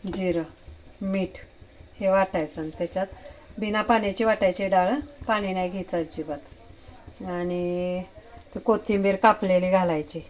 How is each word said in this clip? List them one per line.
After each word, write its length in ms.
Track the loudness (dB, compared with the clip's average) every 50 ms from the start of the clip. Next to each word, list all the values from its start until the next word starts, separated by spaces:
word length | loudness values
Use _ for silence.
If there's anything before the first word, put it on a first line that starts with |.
| -6 -6 -4
जिरं, 300 | -2 0 0 0 0 -2 -6 -12 -20 -20 -20 -20 -20 -20 -20 -12 -8
मीठ 280 | -4 -2 -2 -2 -2 -4 -6 -16 -20 -20 -20 -20 -20 -20 -20 -20 -20 -20 -10 -2
हे 100 | 2 4
वाटायचं 520 | 4 4 4 2 0 -4 -4 -4 -6 -8
आणि 100 | -8 -8 -4
त्याच्यात 300 | -6 -6 -4 -2 -4 -4 -4 -8 -18 -18 -20 -20 -20 -20 -18 -8
बिना 240 | -6 -4 -2 -2 -2
पाण्याची 420 | 2 4 4 4 4 0 -2 2 2
वाटायची 440 | 2 2 4 2 0 2 0 0
डाळ, 240 | 2 4 4 4 4 2 0 -4 -8 -14 -10 -2
पाणी 260 | -2 0 0 0 -2 -2
नाही 160 | -2 -2 -2
घ्यायचं 280 | -4 -6 -6 -4 -2
अजिबात. 420 | -4 -4 -4 -6 -10 -8 -8 -8 -10 -10 -18 -20 -20 -20 -20 -20 -20 -20 -20 -20 -20 -20 -20 -16 -12 -10
आणि 800 | -6 -4 -4 -2 -2 -2 -2 -2 -2 -2 -2 -2 -2 -4 -4 -6 -10 -16 -20 -20 -20 -20 -20 -20 -12 -12
ती 60 | -2
कोथिंबीर 560 | 2 2 2 2 2 0 0 2 4 2 2
कापलेली 540 | 6 6 6 6 6 2 2 4 4 4 4
घालायची. 500 | 4 4 4 2 0 -2 -2 -4 -10 -12 -12 -12